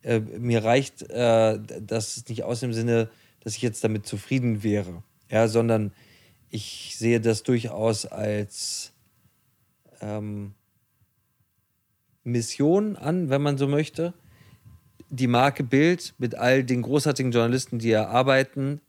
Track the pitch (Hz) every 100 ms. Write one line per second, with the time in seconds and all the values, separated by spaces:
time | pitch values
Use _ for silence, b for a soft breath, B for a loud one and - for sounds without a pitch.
0 | 113 117 107 92 120 117 110 127 135 -
1 | - 117 120 113 110 107 107 - 107 113
2 | 110 - - 113 - 120 127 113 117 117
3 | 113 b b b 113 107 123 104 113 107
4 | 104 104 - 135 123 107 107 104 90 87
5 | - _ _ 110 113 113 117 113 104 b
6 | b b b b _ 107 - - - -
7 | 117 117 113 110 - 123 117 98 110 107
8 | - - 107 107 104 - - - - _
9 | _ _ _ _ _ _ _ _ _ _
10 | 107 107 107 104 101 101 _ _ _ _
11 | _ _ _ _ _ _ _ _ _ _
12 | _ _ - 120 117 - 143 185 214 202
13 | 135 180 165 139 143 139 139 143 156 -
14 | 170 175 b b b b b - _ _
15 | - 131 127 120 135 139 131 135 160 175
16 | - _ 123 - 120 131 127 123 113 143
17 | 151 131 131 117 117 127 - 117 113 107
18 | 104 120 131 135 135 - 135 147